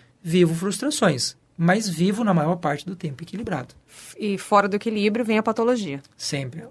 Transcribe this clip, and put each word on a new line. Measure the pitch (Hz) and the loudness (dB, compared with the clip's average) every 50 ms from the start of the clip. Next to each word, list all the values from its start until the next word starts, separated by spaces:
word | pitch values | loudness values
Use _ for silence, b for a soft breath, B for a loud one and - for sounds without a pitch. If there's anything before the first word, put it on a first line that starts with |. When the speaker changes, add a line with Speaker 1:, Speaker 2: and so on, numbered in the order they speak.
| b b b _ | b b b _
Speaker 1:
vivo | - 170 165 180 175 165 165 | -4 2 4 4 4 4 2
frustrações, | 165 185 208 185 - - 294 302 - 226 180 143 120 - - - _ _ _ _ | 0 -4 -4 -4 -2 -4 -2 0 2 2 2 2 2 -2 -6 -6 _ _ _ _
mas | - 165 170 185 220 220 202 | 0 2 4 4 2 0 -2
vivo | 170 156 175 196 202 214 240 | 0 0 2 2 2 2 2
na | 208 180 | 2 4
maior | 165 147 165 180 | 4 2 2 0
parte | 175 175 151 147 143 - | 0 -2 -4 -4 -4 -6
do | 180 190 | -10 -10
tempo | 175 - 156 135 - 165 | -8 -8 -10 -8 -10 -12
equilibrado. | - - 190 233 - 180 135 123 - - - _ B B B B B B | -12 -10 -10 -8 -6 -6 -6 -8 -10 -16 -20 _ B B B B B B
Speaker 2:
E | - - 208 196 | -6 -4 -4 -4
fora | 180 - - 214 202 196 | -4 0 4 4 4 4
do | 208 202 | 4 0
equilíbrio | 208 - 233 220 214 202 214 208 233 247 | -2 -2 -2 -2 0 0 2 2 0 0
vem | 208 220 220 | 2 2 2
a | 220 | 2
patologia. | 226 220 - 226 240 254 233 202 160 139 139 - _ _ | 0 0 0 2 2 2 0 -2 -6 -8 -8 -10 _ _
Speaker 1:
Sempre. | - - - 156 143 135 127 123 160 - - | -12 -8 -6 -4 -4 -6 -6 -10 -14 -16 -16